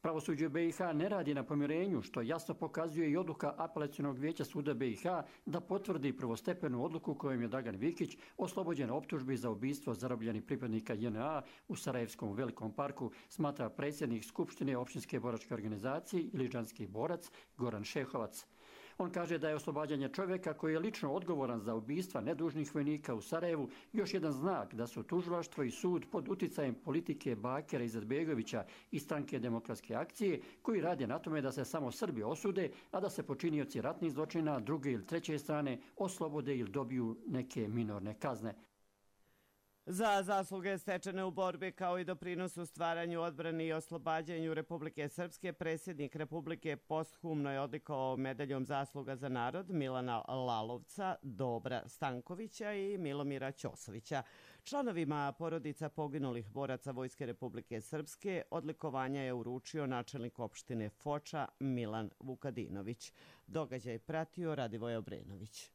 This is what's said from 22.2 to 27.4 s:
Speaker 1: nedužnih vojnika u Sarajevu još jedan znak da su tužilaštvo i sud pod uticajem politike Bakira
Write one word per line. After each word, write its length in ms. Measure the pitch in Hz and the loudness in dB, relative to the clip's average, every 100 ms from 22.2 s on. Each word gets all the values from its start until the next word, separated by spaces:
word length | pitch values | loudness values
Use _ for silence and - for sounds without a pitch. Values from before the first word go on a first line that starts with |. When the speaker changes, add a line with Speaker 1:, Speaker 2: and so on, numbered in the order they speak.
Speaker 1:
nedužnih 540 | 107 165 165 143 147 151 | 0 2 0 0 0 2
vojnika 400 | 143 151 147 117 | 2 0 0 -2
u 60 | |
Sarajevu 480 | - 165 175 160 139 - - | 0 0 2 0 -2 -6 -4
još 200 | 220 190 | 0 2
jedan 180 | 196 156 | 2 2
znak 420 | 135 170 170 98 | 2 2 2 0
da 140 | 113 120 | -2 -4
su 160 | - | -4
tužilaštvo 600 | 110 170 175 175 165 - | 0 2 2 0 0 0
i 80 | 131 | 0
sud 340 | - 180 175 - | 2 2 2 2
pod 180 | 202 131 | -2 0
uticajem 460 | 185 170 - 139 117 | 0 0 2 0 0
politike 600 | - 151 170 143 - | 0 0 0 -2 0
Bakira 480 | 113 | 0